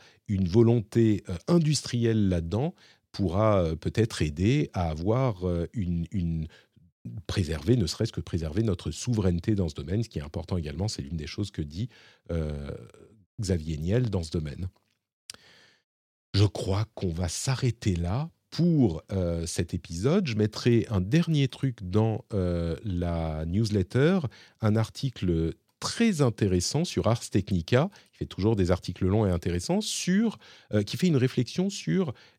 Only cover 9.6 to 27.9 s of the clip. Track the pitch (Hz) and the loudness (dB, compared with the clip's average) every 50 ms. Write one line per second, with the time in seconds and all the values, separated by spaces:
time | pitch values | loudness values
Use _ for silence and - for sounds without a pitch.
9.6 | 90 78 - - 71 76 95 110 117 - - 80 73 73 - - 78 - 98 87 | 0 -2 -4 -6 -6 -4 -4 -4 -4 -4 -6 -8 -8 -6 -8 -10 -6 -4 -4 -4
10.6 | 76 76 71 78 98 113 - - 67 69 82 80 73 71 - - 104 - - - | -4 -6 -6 -4 -4 -4 -4 -6 -8 -8 -8 -8 -8 -8 -8 -8 -8 -6 -6 -8
11.6 | 78 71 76 90 120 120 - - - - - _ _ - 85 82 78 76 73 71 | -8 -8 -6 -8 -8 -8 -10 -16 -20 -20 -20 _ _ -6 -4 -4 -4 -4 -6 -8
12.6 | 71 69 - - 57 - - - - - - _ _ _ _ - 107 92 95 85 | -8 -10 -12 -14 -16 -20 -20 -20 -20 -20 -20 _ _ _ _ -6 0 0 0 0
13.6 | 78 80 78 73 78 87 104 127 127 110 98 90 80 80 - 87 76 73 65 - | 0 -2 -4 -2 0 0 2 2 2 0 -2 -2 -4 -2 -4 -4 -4 -4 -6 -8
14.6 | 95 95 - _ _ _ _ _ _ _ _ _ _ - - - _ - - - | -8 -10 -10 _ _ _ _ _ _ _ _ _ _ -20 -20 -20 _ -20 -20 -20
15.6 | _ _ _ _ _ _ _ _ _ _ _ _ _ _ - 98 104 95 - - | _ _ _ _ _ _ _ _ _ _ _ _ _ _ 2 4 4 4 2 -2
16.6 | - 92 95 101 110 - _ - 98 90 80 87 92 82 - - - 135 131 - | -2 -2 0 0 -2 -4 _ -4 -4 -4 -2 -2 -4 -4 -4 -4 -2 -2 -2 0
17.6 | 131 123 113 - - 107 90 82 85 87 104 135 156 170 - _ _ _ - - | 0 -2 -2 0 0 0 0 0 0 -2 -2 -4 -4 -6 -10 _ _ _ -2 2
18.6 | 165 175 165 147 123 95 78 78 - - 104 95 90 85 85 85 85 82 - - | 2 4 6 6 4 4 2 0 -6 -4 -2 -2 0 0 0 -2 -2 -4 -2 -4
19.6 | 87 - - 87 - - 82 85 101 135 170 214 190 131 107 107 107 104 - - | -4 -2 -4 -6 -6 -6 -6 -2 0 2 2 2 0 0 0 0 0 0 0 0
20.6 | - 123 117 113 - - 107 92 90 98 131 165 170 165 160 147 139 127 - - | 2 4 4 4 2 2 0 -2 0 2 2 2 2 2 2 2 2 0 0 -2
21.6 | - 135 117 - 98 90 92 107 110 113 107 - - _ 110 98 90 87 87 85 | -4 -4 -4 -6 -8 -2 0 2 2 2 0 -4 -6 _ -2 0 0 0 0 0
22.6 | 85 85 80 - 120 104 90 87 87 85 85 82 80 80 78 78 80 82 87 107 | -2 -2 -4 -4 -4 -4 -4 -2 -2 -2 -2 -2 -2 -4 -4 -4 -4 -2 0 0
23.6 | 117 101 104 101 90 - - 123 143 165 190 190 143 117 - - - - _ _ | 0 2 2 0 0 2 2 2 4 4 2 2 -2 -4 -8 -12 -20 -20 _ _
24.6 | 113 107 107 113 110 - - - - 135 - - 98 90 85 82 82 80 - - | 0 2 2 2 0 -2 -4 -6 -6 -6 -4 -2 0 0 2 2 0 -2 -4 -8
25.6 | _ _ _ _ - - - - 233 226 190 147 143 120 - - 110 98 92 90 | _ _ _ _ -8 -6 0 2 2 2 4 4 2 2 2 2 2 2 2 2
26.6 | - - - 143 175 - - - 82 104 117 - - - - 107 - - 98 87 | 2 0 0 -2 -2 0 -2 0 2 2 2 0 -2 -2 -2 -2 0 2 0 -2
27.6 | 82 - 123 127 160 202 | 0 2 2 2 2 2